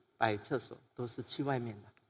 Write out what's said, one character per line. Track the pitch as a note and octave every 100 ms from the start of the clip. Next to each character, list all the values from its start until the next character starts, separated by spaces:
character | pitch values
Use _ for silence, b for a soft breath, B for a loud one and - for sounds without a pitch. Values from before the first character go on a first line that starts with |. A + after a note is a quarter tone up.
| _ -
摆 | A2+ G#2
厕 | - C3
所， | - - -
都 | - A#2+
是 | -
去 | A#2 -
外 | C#3 C3
面 | A#2+ G2+
的。 | G2+ - _